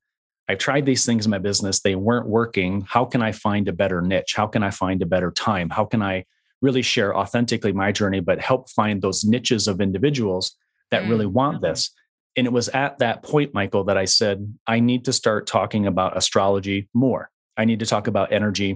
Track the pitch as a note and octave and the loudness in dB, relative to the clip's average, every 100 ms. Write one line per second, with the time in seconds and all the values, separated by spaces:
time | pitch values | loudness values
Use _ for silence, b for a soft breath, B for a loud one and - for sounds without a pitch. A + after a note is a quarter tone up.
0 | _ _ _ _ - G2 - C#3 C3+ B2 | _ _ _ _ -6 -2 0 2 2 2
1 | - A#2 G#2+ G2+ G2 G2 G2+ F#2+ G2+ F#2+ | 2 2 2 0 -2 -2 -2 0 0 0
2 | G2+ A#2+ - A2 A2+ G2 F#2 G2 G2 - | 0 0 0 0 0 -2 -2 -2 -2 0
3 | A#2 B2+ A2 - G#2+ G#2 G2 E2+ G2 F2+ | 0 0 -2 -2 -2 0 0 0 0 0
4 | F2+ F#2 - - G#2 A#2 G2+ - F#2 F#2+ | 2 0 0 -2 0 0 -2 -2 -2 0
5 | F2 F#2 F2 - - F2+ E2+ A2 G#2 A2 | 0 0 0 -2 -2 -2 -2 -2 -2 -2
6 | G2 F#2 - _ _ _ C3+ C3 A2+ B2+ | -2 -4 -8 _ _ _ 0 2 0 0
7 | G2+ F#2+ G2+ A#2+ A#2+ A#2 G#2+ F#2+ G2 G2+ | 0 0 -2 -2 0 0 0 0 0 2
8 | G2+ G2 F2 F2 - C3 - - G#2+ G2+ | 0 0 0 -2 0 -2 0 -2 0 0
9 | G2 F#2+ G#2+ A#2 - A2+ G#2 F#2 G2 F#2+ | -2 0 0 0 2 0 0 0 -2 0
10 | C#3 C#3 G#2 F#2 - - _ _ _ A#2+ | 0 0 -2 -2 -6 -10 _ _ _ -2
11 | E3+ A2+ G#2 G#2+ C#3+ D#3+ F2 D#2+ - - | 0 0 0 0 0 0 -4 -2 -6 -8
12 | _ _ _ - B2 B2 - C3+ C#3 - | _ _ _ -2 0 0 0 0 -2 0
13 | A#2 A2+ - D3+ C#3+ G#2 G2 G#2 F#2+ F#2+ | 0 0 -2 0 0 -2 0 0 2 0
14 | F#2+ - G#2+ G2 G#2 A2 - A2+ A#2+ B2 | 2 2 2 0 -6 -8 -2 2 2 2
15 | B2+ B2 A#2 G#2+ - G#2+ G2+ G#2+ G2+ F#2 | 0 0 0 0 0 0 0 0 0 0
16 | F#2 F#2 - G#2+ G2 G2 G2 G2 G2+ A#2 | 0 0 0 2 2 2 0 -4 -2 0
17 | C3 G#2 - _ _ - A2+ A2 A2+ G#2+ | 2 0 -6 _ _ -2 0 0 0 0
18 | G#2+ G#2 F#2+ G#2 G#2+ F#2+ G2 | 0 0 0 0 0 0 -2